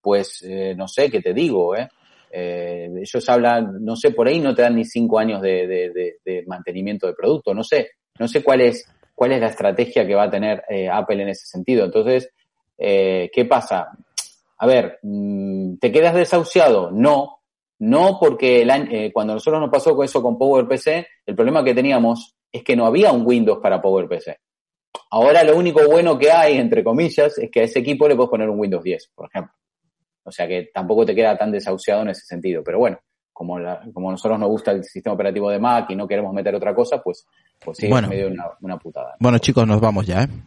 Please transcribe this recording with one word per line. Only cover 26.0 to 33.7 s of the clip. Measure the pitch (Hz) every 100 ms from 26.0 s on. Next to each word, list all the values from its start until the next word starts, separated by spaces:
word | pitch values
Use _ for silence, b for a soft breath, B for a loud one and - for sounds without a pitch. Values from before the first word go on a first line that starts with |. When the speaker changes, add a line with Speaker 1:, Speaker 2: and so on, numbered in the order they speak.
| 170 135
Speaker 1:
que | 147
hay, | 165 156 135
entre | 117 117
comillas, | 107 123 170 - 151 147
es | 117
que | 117
a |
ese | 117 135
equipo | 127 139 147
le |
puedes | 123 123
poner | 117 110
un | 104
Windows | 101 90
diez, | 87 82 -
por | _ 82
ejemplo. | 98 87 _ _ _ _ _ _ _
O | -
sea | - 87
que | 90 87
tampoco | 95 90 110
te | 110
queda | 101 113
tan | 104 107
desahuciado | 104 98 95 - 101
en | 107
ese | 90
sentido. | - 87 92 82
Pero | 76 92
bueno, | 117 - _ _ _
como | - 87 90
la, | 87